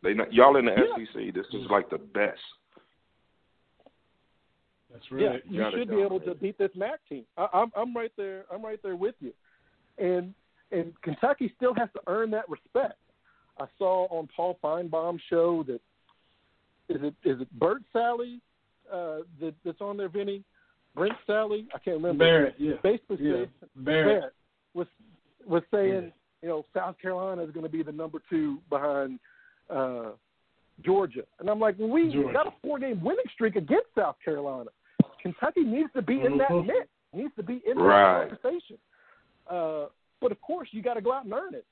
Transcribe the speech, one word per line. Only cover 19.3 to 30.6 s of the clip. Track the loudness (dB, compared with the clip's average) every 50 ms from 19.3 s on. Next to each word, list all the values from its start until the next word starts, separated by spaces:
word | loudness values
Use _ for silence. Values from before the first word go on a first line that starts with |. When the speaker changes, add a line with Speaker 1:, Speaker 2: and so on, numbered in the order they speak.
| -12 -10
Speaker 2:
that, | -10 -10 -10 _ _
that's | -10 -10 _
on | -8 -8 -6
there, | -6 -6 -6
Vinny? | -4 -6 -4 -4 -6 -8 -10 _ _ _ _ _ _ _ _ _ _
Brent | -2 0 0 0 -4 -4
Sally? | -2 0 0 2 0 -2 -4 -4 -8 -14
I | -8
can't | _ -4 -4
remember. | 0 0 0 4 6 6
Speaker 3:
Barrett, | 8 8 8 6 4 0 -2
yeah. | -2 -2 -2 2 2
Speaker 2:
Basically | 2 2 2 _ _ -6 -2
Speaker 3:
Yeah. | 0 0 2
Speaker 2:
said | 0 -2 -4 -8 _ -20 -20 _
Speaker 3:
Barrett. | -10 -4 0 2 4 6 6 4 4
Speaker 2:
Barrett | 2 -4 _ _ _ _ _ _ _ _ _
was, | -8 -8 -8 _ _ _ _ _ _ _ _ _ _ -6
was | 0 0 0 0 _
saying, | 0 2 2 4 2
Speaker 3:
Yeah. | 0 -4 -6 -14 _ _ _ _ _ -8
Speaker 2:
you | -6
know, | -6 -6 -6 _ _
South | -6 -6 -6 -8 _
Carolina | -8 -6 -4 -4 -4 -6 -6 -6 -8
is | -8
gonna | -8 -10 -10 -6
be | -4 -4 -6
the | -6 -6
number | -10 -10 -10 -10 -12 _ _
two | -2 0 0 0 -2 -6 _ _
behind, | -4 -2 0 0 0 0 -2 -4 -6 -12 _ _ _ _ _ _ _ _ _ _
uh, | -4 -4 -2 -2 -4 -8 -10 -10 -12 _ _ _ _ _ _ _ _ _